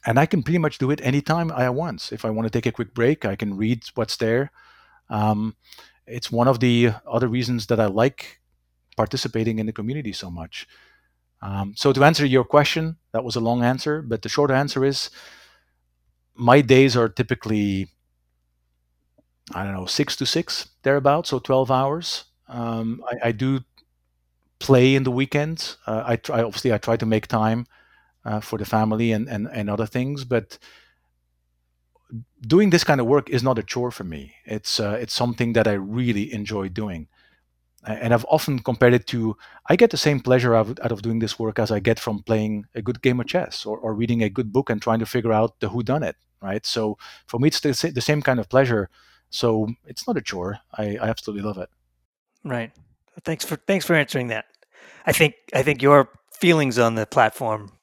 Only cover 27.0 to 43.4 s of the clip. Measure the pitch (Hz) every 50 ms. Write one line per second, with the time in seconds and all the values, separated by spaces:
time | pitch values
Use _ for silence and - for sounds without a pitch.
27 | 117 110 110 110 - - - 113 110 110 113 117 120 _ _ _ _ _ _ _
28 | _ _ _ _ _ 117 107 107 107 - - 107 104 - - 110 110 110 110 110
29 | 117 117 113 107 113 131 117 104 107 - - 117 104 101 104 104 113 104 - 127
30 | 127 135 143 139 135 123 127 117 101 _ - - _ - - - _ _ _ _
31 | _ _ _ _ _ _ _ _ _ _ _ _ _ _ _ _ _ _ _ _
32 | _ _ 123 113 120 _ _ _ 131 110 151 180 214 202 175 170 - - 151 135
33 | 120 113 139 147 135 - 143 127 117 135 127 113 104 - - 123 123 123 - -
34 | 98 90 80 73 69 69 _ _ _ - 110 107 - - - - 113 101 104 117
35 | 123 113 - - 127 120 113 - 123 117 117 113 107 107 104 98 98 98 107 120
36 | 127 120 110 101 104 - - 107 104 101 110 104 95 95 90 101 110 104 92 82
37 | 76 _ _ _ _ _ _ _ _ _ _ _ _ _ _ _ _ - 110 -
38 | - 117 120 117 113 - - 156 - - 143 127 - - 123 - 131 123 123 120
39 | - - - 120 113 110 107 _ - - - - _ - 160 180 240 226 - 147
40 | - 156 147 135 - 123 127 127 120 123 117 113 110 104 110 - - 117 120 101
41 | 104 117 113 113 117 104 - - 117 110 107 - 110 104 110 104 98 113 113 -
42 | - 120 107 101 - - 113 110 107 107 107 104 101 _ _ 117 104 123 123 -
43 | - 127 123 123 117 - - 180